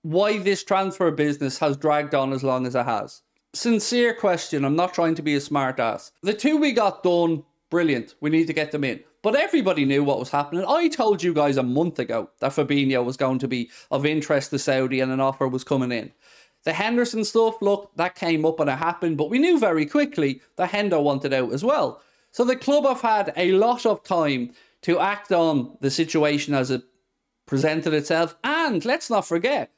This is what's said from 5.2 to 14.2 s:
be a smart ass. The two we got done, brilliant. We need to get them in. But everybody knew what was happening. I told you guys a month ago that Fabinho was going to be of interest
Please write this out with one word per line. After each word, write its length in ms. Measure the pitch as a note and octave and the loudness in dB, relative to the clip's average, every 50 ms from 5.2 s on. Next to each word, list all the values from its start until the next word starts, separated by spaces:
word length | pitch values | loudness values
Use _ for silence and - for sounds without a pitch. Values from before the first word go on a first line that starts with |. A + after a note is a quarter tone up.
be 140 | D3+ D3+ D3 | -2 -2 -2
a 40 | C#3 | -2
smart 380 | C#3+ - D3 C#3+ C3+ C3 B2+ - | -2 -2 -2 -2 -2 -2 -2 -2
ass. 320 | A#2+ A2+ G#2+ - - - _ _ | -2 -2 -4 -6 -12 -18 _ _
The 140 | - F#3+ G#3 | -4 -4 -4
two 220 | G#3 - D4 D#4 | 0 0 0 2
we 160 | D4 D4+ C#4+ | 2 2 2
got 320 | A#3 A3+ G#3+ G3 F#3 - - | 2 2 0 0 0 0 0
done, 400 | F3+ F3 F3 E3+ E3 E3 D3 - _ _ _ _ _ | 2 2 4 2 0 0 -4 -6 _ _ _ _ _
brilliant. 460 | E3 F3 F3 D#3+ C#3 A#2+ A2 - - _ | 0 0 2 2 0 0 -4 -8 -14 _
We 80 | D3 D3+ | -2 0
need 200 | D#3 D#3+ E3 E3 | 2 2 2 2
to 40 | |
get 200 | D#3 D#3 D3+ D3 | 0 -4 -4 -2
them 100 | - D3 | -4 -4
in. 220 | C#3+ C3 G#2+ - - _ _ _ | -4 -4 -4 -8 -12 _ _ _
But 140 | - G#3+ A3 | -2 0 2
everybody 480 | C#4+ D#4+ - - D4+ G#3+ F#3+ F3 D#3 C#3+ | 2 0 2 0 0 2 2 0 2 2
knew 180 | C3+ C#3 C#3+ | 2 2 2
what 160 | D3 C#3+ C3+ A2+ | 2 2 0 -2
was 120 | B2+ - | -2 -2
happening. 340 | - C#3+ C#3+ C#3 E3+ F3 F#3+ | -2 -2 -2 -2 -4 -4 0
I 220 | F#3 C#4 E4 F4 D#4+ | 0 2 2 2 0
told 340 | D4+ - A#3+ G#3+ G#3 E3 | 0 0 2 2 2 2
you 100 | D#3+ F3+ | 0 0
guys 240 | E3 D3+ D3 C#3+ C3+ | 2 2 2 2 2
a 60 | C3+ | 0
month 380 | B2+ B2 B2 C#3+ E3 F3+ D#3+ - | 0 0 0 0 0 0 -2 -4
ago 300 | B2 A2 A2+ A2+ F#2+ - _ _ | -6 -4 -4 -6 -6 -8 _ _
that 100 | A#2 C3+ | -4 -2
Fabinho 540 | - - C#3+ C#3 C#3+ C#3+ C#3 C3+ C3 B2 B2 | 0 -2 0 0 0 0 2 2 0 0 0
was 120 | B2 C3 | -2 -2
going 220 | - C#3 C3 C3 B2+ | -2 -2 0 0 -2
to 80 | C3+ | -2
be 240 | B2 B2+ B2 A#2+ - - - - _ | -4 -4 -4 -6 -8 -12 -20 -8 _
of 160 | - C3+ C#3+ | -4 0 0
interest 460 | D3+ D#3 D#3 | 0 0 -2